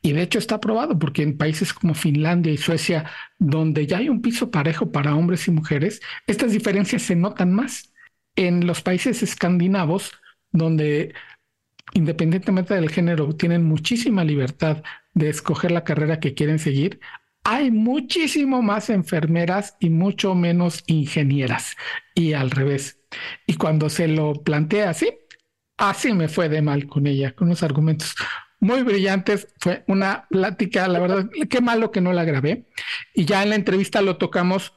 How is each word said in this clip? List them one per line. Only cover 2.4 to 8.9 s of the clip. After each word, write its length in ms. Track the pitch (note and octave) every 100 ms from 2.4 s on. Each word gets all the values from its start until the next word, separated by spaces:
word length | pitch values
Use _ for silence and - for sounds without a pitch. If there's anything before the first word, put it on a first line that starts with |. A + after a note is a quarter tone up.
| E3
y 60 | D3
Suecia, 520 | - D#3+ D#3+ E3 D#3 - - _
donde 480 | D#3+ D#3+ D#3+ D3+ D3
ya 120 | F3+
hay 100 | C#4+
un 120 | A#3+
piso 300 | - A#3 A#3
parejo 400 | E3 D3 D#3+ A3
para 240 | D3 C#3+ D3
hombres 320 | E3+ F3 -
y 40 |
mujeres, 500 | D#3+ D#3 D3 D#3+ - - - -
estas 240 | A3 B3
diferencias 500 | G#3 G#3 G3 F#3+ A#3
se 140 | - F3
notan 380 | F3+ - F3+
más. 400 | G3 C4+ - - _ - _ _ -
En 320 | F#3 F3 F3
los 140 | E3
países 420 | -